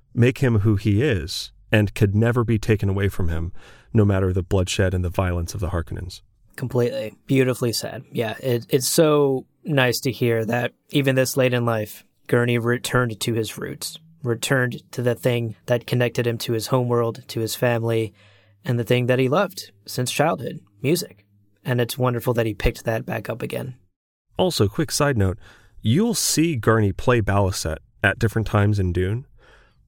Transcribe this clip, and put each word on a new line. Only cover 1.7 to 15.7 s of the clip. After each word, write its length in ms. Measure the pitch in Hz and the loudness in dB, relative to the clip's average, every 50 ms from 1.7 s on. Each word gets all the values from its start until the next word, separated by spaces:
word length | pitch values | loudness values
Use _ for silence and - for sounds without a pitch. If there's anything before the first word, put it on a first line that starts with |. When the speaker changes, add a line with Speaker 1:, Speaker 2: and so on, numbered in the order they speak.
Speaker 1:
and 220 | - 214 104 98 - | 2 2 2 2 2
could 200 | - 113 101 98 | 0 0 2 4
never 300 | 104 113 117 120 127 117 | 2 2 2 2 2 0
be 140 | 107 117 107 | 0 0 0
taken 320 | - - 110 101 - 98 | 2 0 0 0 0 -2
away 180 | 95 98 98 98 | 0 0 0 0
from 200 | - - - 82 | 0 0 0 0
him, 240 | 82 82 82 87 - - - - - - - - - | 0 -2 -4 -6 -8 -12 -16 -18 -20 -20 -12 0 2
no 100 | 113 104 | 4 4
matter 280 | 101 101 95 98 92 92 | 4 4 2 2 2 0
the 80 | 98 | 0
bloodshed 500 | 90 - - 95 92 - - - 98 92 | 0 0 0 0 0 0 0 0 0 2
and 100 | 92 90 | 0 0
the 60 | 90 87 | -2 -2
violence 460 | 87 - 95 90 87 87 85 - - | -2 -2 -2 -2 -2 -2 -4 -6 -6
of 60 | 98 | -6
the 100 | 90 80 | -6 -4
Harkonnens. 500 | 85 85 80 - - - 85 87 - - - _ _ _ _ _ _ | -4 -4 -6 -6 -8 -10 -10 -12 -14 -16 -20 _ _ _ _ _ _
Speaker 2:
Completely. 580 | - - 117 - 123 120 120 110 107 110 107 - - _ | -10 -8 -4 0 0 0 0 -2 -4 -8 -8 -12 -14 _
Beautifully 460 | - 135 131 131 127 123 - 131 120 | 0 2 2 4 2 0 0 -2 -2
said. 320 | 107 - - 107 - 120 127 - | -2 -4 -6 -8 -10 -14 -16 -8
Yeah, 220 | - 131 117 107 - - | -6 -4 -4 -4 -6 -6
it, 280 | - 135 120 120 - - | -2 -2 -2 -2 0 0
it's 180 | - 135 123 - | 0 0 0 2
so 580 | - - 160 156 151 147 143 139 135 131 - - _ _ - | 2 4 4 4 4 4 4 2 0 -2 -4 -10 _ _ -6
nice 340 | - 151 135 127 123 117 - | -2 2 2 2 2 0 0
to 120 | - 135 | -2 -4
hear 320 | 110 - 127 117 117 113 113 | -2 0 0 2 2 0 0
that 280 | 107 117 120 123 123 - _ _ _ | -2 -2 -2 -2 -4 -8 _ _ _
even 240 | - 147 135 139 131 | 0 2 2 4 2
this 200 | 131 131 - - 143 | 2 2 2 2 2
late 160 | 127 127 120 | 2 2 2
in 100 | 123 120 | 0 0
life, 400 | 117 117 110 107 101 - - - _ _ _ _ | 0 0 -2 -4 -6 -10 -18 -20 _ _ _ _
Gurney 320 | - - 120 120 120 120 120 | 0 2 2 4 2 2 2
returned 600 | 110 117 120 123 - - - 127 123 117 110 - | 2 0 0 0 -2 0 0 0 0 0 -2 -4
to 120 | - 123 | -4 -2
his 240 | 117 113 110 104 - | -2 -2 -2 -4 -6
roots, 420 | - - - 143 143 - - - - - - - _ | -10 -10 -10 -10 -10 -10 -12 -12 -16 -20 -20 -18 _
returned 600 | - 123 117 120 - - 139 131 127 123 120 - - _ | -4 -4 -2 -2 0 0 0 2 2 0 -2 -6 -12 _
to 80 | - - | -8 -2
the 120 | 120 123 117 | 0 0 0
thing 420 | - - 135 120 120 117 113 104 - _ | 0 0 0 0 0 -2 -4 -8 -10 _
that 200 | - | -2